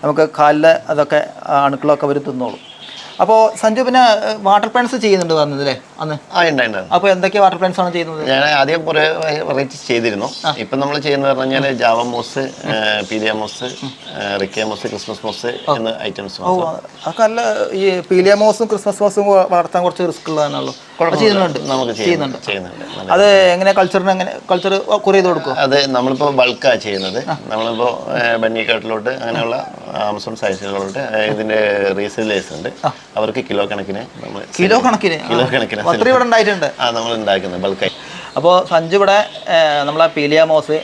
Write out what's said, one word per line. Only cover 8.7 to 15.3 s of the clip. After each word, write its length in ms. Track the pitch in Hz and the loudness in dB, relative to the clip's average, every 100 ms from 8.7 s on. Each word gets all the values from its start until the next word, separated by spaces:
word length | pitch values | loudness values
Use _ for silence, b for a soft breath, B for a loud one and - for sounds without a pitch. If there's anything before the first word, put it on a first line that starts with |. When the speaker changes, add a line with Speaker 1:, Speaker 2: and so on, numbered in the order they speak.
| 165 160 | 0 0
Speaker 2:
കുറേ 240 | 156 156 165 160 151 165 | 0 2 0 -2 -4 -2
വെറൈറ്റീസ് 380 | 135 135 - - | -2 -4 -8 -2
ചെയ്തിരുന്നു. 420 | 120 117 104 120 - 165 | 0 0 -2 -6 -6 -6
Speaker 1:
ആ. 80 | 143 | -4
Speaker 2:
ഇപ്പം 220 | 107 135 | -4 -4
നമ്മൾ 200 | 139 147 | -2 -2
ചെയ്യുന്നത് 380 | 147 139 139 131 | 0 0 0 0
പറഞ്ഞു 160 | 131 | 0
കഴിഞ്ഞാൽ 200 | 135 139 | 0 0
ജാവ 280 | 127 117 117 | 0 2 2
മോസ്, 380 | 120 120 117 - | 0 -4 -6 -6
ഏ, 360 | 135 - 104 110 107 107 98 | -6 -8 -6 -2 0 0 -2
പീലിയ 200 | 110 107 | -2 -2
മോസ്, 320 | 107 107 - | -2 -4 -8
ഏ, 760 | 127 127 139 - - - 104 101 | -10 -10 -12 -12 -16 -8 -4 -2
റിക്കിയ 260 | 98 107 | -4 -4
മോസ്, 240 | 107 104 120 | -4 -4 -6
ക്രിസ്മസ് 380 | 107 - 104 | -8 -10 -8
മോസ് 260 | 110 | -8